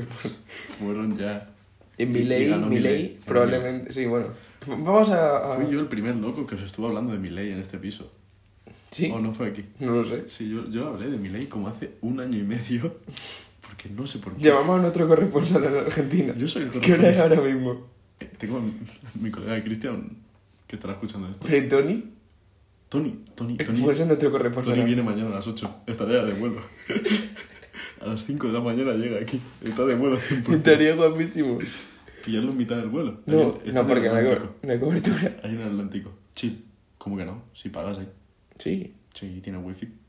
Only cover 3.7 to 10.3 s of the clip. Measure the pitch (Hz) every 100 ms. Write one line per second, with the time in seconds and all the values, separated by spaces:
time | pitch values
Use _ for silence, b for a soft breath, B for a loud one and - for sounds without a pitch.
3.7 | 127 123 127 123 120 107 - B B 139
4.7 | 135 156 208 208 180 156 143 135 131 147
5.7 | 143 147 107 113 117 110 123 139 98 95
6.7 | - 113 107 120 104 92 87 104 95 98
7.7 | 90 98 - 92 - _ _ _ _ -
8.7 | - - - 170 113 110 107 113 104 101
9.7 | - 123 120 110 120 -